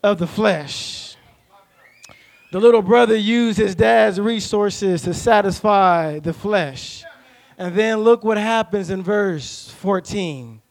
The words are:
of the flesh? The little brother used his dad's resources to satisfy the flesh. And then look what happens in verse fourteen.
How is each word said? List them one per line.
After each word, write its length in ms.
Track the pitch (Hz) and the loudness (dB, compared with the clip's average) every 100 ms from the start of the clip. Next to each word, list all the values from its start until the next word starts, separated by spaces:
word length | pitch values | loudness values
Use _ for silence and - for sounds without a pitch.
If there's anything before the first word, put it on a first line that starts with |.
of 160 | 208 196 | 0 0
the 80 | 170 | -4
flesh? 760 | - 214 165 143 - - - - - _ _ _ _ _ _ _ _ - - _ _ _ | 0 0 -2 -6 -12 -12 -14 -16 -20 _ _ _ _ _ _ _ _ -20 -20 _ _ _
The 80 | 185 | 4
little 220 | 233 233 | 6 6
brother 340 | 185 240 233 220 | 4 4 4 2
used 400 | 208 233 233 202 | 2 2 0 0
his 180 | 208 | -2
dad's 460 | 180 220 226 214 185 | 2 4 4 4 2
resources 800 | 208 226 - 214 208 - 196 175 | -2 -2 -2 -2 -2 -2 -2 -2
to 100 | 175 | -4
satisfy 1040 | 170 233 214 196 185 214 202 190 170 160 151 | -4 2 2 2 -2 0 4 4 2 -2 -6
the 160 | 151 | -8
flesh. 680 | 165 202 208 147 131 - - - - _ _ _ - | -8 -2 -2 -2 -8 -16 -18 -20 -20 _ _ _ -12
And 180 | 180 | -6
then 260 | 180 220 220 | -2 0 2
look 240 | 220 233 | 4 4
what 120 | 214 208 | 2 -2
happens 540 | 214 226 214 196 175 | 0 -2 -2 -6 -4
in 120 | 190 | -6
verse 680 | 180 208 202 160 123 - - - | -2 -2 -2 -4 -10 -16 -20 -8
fourteen. 840 | 190 190 - 202 180 139 120 110 _ | -2 -2 -2 -6 -6 -8 -14 -20 _